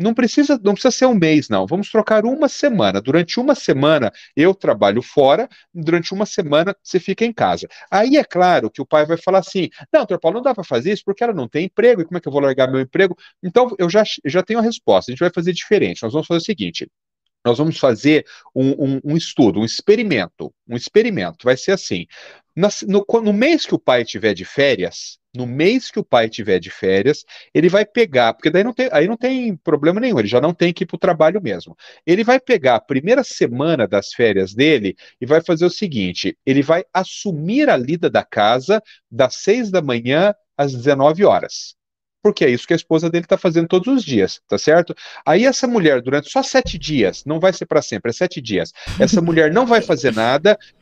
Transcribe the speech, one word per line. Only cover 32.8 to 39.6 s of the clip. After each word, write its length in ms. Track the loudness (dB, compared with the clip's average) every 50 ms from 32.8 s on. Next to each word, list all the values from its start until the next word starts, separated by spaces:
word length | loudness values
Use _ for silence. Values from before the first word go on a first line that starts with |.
primeira 420 | 0 -2 -4 -2 0 0 0 0 0
semana 640 | -4 -2 -2 -2 -2 -2 -2 -2 0 0 0 0
das 240 | 0 0 -2 -2 -2
férias 440 | -2 0 2 2 2 2 -2 -2 0
dele 400 | 2 2 4 4 2 0 -4 -8 _ -16 -20 _ -8
e 40 | -2
vai 120 | 0 0 2
fazer 240 | 2 0 -2 0 0
o 40 | 0
seguinte: 680 | -2 -2 -6 -4 -4 -4 -4 -4 -4 -4 -6 -6 -6 _ -2
ele 180 | 0 0 2 2
vai 200 | 2 0 0 0 _
assumir 800 | -4 -4 -4 -6 -8 -10 -8 -8 -6 -6 -4 -2 -2 0 2 2
a 80 | 2
lida 320 | 0 0 -2 -4 -2 -2 0
da 140 | 0 0 -2
casa 580 | -2 -2 0 2 2 2 0 0 0 -2 -2 -2 _ -20 _ _ -8
das 260 | -2 0 0 0 0
seis 340 | -4 -2 0 0 0